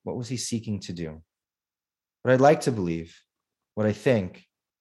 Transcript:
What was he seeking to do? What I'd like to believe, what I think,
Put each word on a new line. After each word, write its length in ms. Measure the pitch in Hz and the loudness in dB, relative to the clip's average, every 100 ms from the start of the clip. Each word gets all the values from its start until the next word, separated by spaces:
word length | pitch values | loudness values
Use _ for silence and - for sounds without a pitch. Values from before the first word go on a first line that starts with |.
What 140 | - 123 | -10 -8
was 100 | 117 | -8
he 100 | 127 | -8
seeking 440 | - 117 113 101 | -6 -6 -4 -8
to 120 | - | -8
do? 280 | 87 80 78 - _ _ _ _ _ _ _ _ _ | -8 -10 -10 -18 _ _ _ _ _ _ _ _ _
What 100 | 120 | 2
I'd 80 | 127 | 6
like 200 | 135 - | 6 6
to 100 | - | 2
believe, 460 | 113 87 82 80 - _ _ _ _ _ - | -2 -2 -4 -8 -18 _ _ _ _ _ -2
what 100 | 107 | -2
I 80 | |
think, 500 | 101 147 117 90 - - _ _ _ | 0 2 2 0 -10 -20 _ _ _